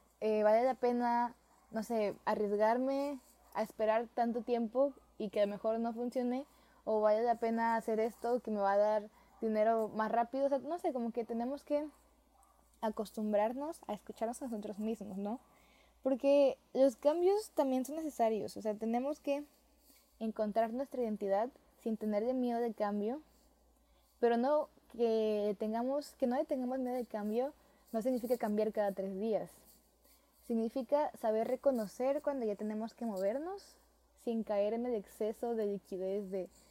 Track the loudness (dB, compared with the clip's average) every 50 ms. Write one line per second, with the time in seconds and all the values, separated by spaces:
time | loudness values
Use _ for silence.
0 | _ _ _ _ 0 2 2 4 6 6 6 6 4 2 2 2 0 0 2 2
1 | 2 2 2 2 0 0 -4 -10 _ _ _ _ _ _ -8 -6 -4 -2 0 0
2 | 0 0 -2 -2 -2 -2 0 0 0 0 2 4 4 4 4 2 0 0 0 -2
3 | -2 -4 -6 -8 -12 -20 -20 _ _ -10 -6 -6 -6 -6 -2 0 0 2 2 2
4 | 0 -2 -2 -2 0 0 0 -4 -2 -2 0 0 0 0 2 2 2 2 0 -6
5 | _ _ _ -8 -8 -4 2 2 2 2 0 -4 -2 -2 -2 0 -2 -4 -4 -4
6 | -6 -4 -2 -2 -2 -2 -2 -4 -6 -10 _ _ _ _ _ _ _ 0 0 4
7 | 4 4 4 4 4 2 2 2 0 0 0 0 2 2 0 0 0 0 0 0
8 | 0 -2 -2 -4 -2 -2 -2 -2 -2 -2 -2 0 2 4 4 4 4 4 2 0
9 | -2 -4 -14 -20 -20 _ _ -4 -2 0 2 4 4 4 4 2 0 -2 -2 -2
10 | -2 2 2 2 0 0 0 0 2 2 2 0 -2 -4 -6 -2 -2 -2 0 0
11 | -2 -2 -2 -4 -4 -4 -4 -4 -2 -4 -6 -8 -4 -2 -2 -2 -2 -4 -10 _
12 | _ _ _ _ _ _ _ _ _ _ _ _ _ _ _ _ -6 -4 -4 -4
13 | -8 -6 -6 -6 -4 0 2 2 2 2 0 -4 -8 -8 -10 -12 -10 -10 -10 -10
14 | -10 -14 -8 -6 -6 -6 -4 -8 -8 -8 -8 -8 -8 -8 -8 -6 -4 -6 -6 -6
15 | -8 -10 -8 -6 -6 -6 -6 -8 -10 _ _ _ _ _ _ _ _ _ _ _
16 | _ 0 0 2 4 6 6 6 6 4 2 -2 _ _ 2 4 4 4 4 2
17 | 2 2 2 4 4 4 4 4 0 -2 -2 0 2 2 2 0 0 -2 -6 -6
18 | -6 -8 -2 0 2 2 2 0 -4 -6 -8 -6 -4 -4 -4 -2 -2 -2 -2 0
19 | -2 -2 -6 -4 _ -2 -2 -2 -4 -10 _ _ _ _ _ _ _ _ -20 -20
20 | _ _ _ _ -8 -6 -2 -2 -4 0 2 0 0 0 -2 -6 -6 -6 -4 -4
21 | -2 -2 -2 -2 0 0 2 2 0 -2 -6 -14 _ _ _ _ -4 -4 -4 -2
22 | -2 0 0 0 0 0 0 0 0 0 0 0 -2 -2 -2 -2 -2 -2 -2 -2
23 | -2 -2 -4 -4 -8 _ _ _ _ _ _ _ _ _ _ _ _ _ _ _
24 | _ _ _ _ 2 4 4 4 4 4 2 2 0 -2 _ -20 _ _ -2 0
25 | 2 4 4 2 2 2 2 2 2 0 0 -2 -2 -2 -2 -2 -2 0 -2 -2
26 | -4 -6 -2 _ 0 0 2 0 0 -2 -2 -2 -2 -2 -2 -2 -2 -2 -2 -4
27 | -4 -6 -6 -6 -4 -2 0 0 -2 -2 -6 _ _ _ _ _ _ _ -6 -2
28 | 0 0 0 0 0 -2 -2 0 0 -2 0 0 0 0 0 0 -2 -2 -2 -2
29 | -6 -6 -4 -4 -2 -2 -2 -2 -2 -6 -12 -20 -20 -20 -20 _ _ _ _ _
30 | _ -20 -20 _ _ _ _ _ _ -4 -2 -2 -2 -2 -4 -6 -2 0 0 0
31 | 0 -2 -4 -4 -2 0 0 0 0 -2 -4 0 0 0 2 2 -2 -6 -6 -4
32 | -2 0 0 0 -2 -2 -4 -2 -2 -4 -4 -4 -4 -6 -4 -6 -8 -8 -8 -8
33 | -6 -6 -4 -2 -2 0 -2 -2 -4 -6 -10 -10 -14 -18 -20 _ _ _ _ _
34 | _ _ _ _ -6 -4 -2 -2 -2 -2 0 0 0 0 0 -2 -2 -2 -2 -4
35 | -4 -8 -6 -4 -4 -4 -4 -4 -4 -4 -2 -2 -2 -2 -2 -4 -8 -10 -8 -6
36 | -4 -2 -2 -4 -4 -4 -6 -6 -6 -8 -12 -20 -20 _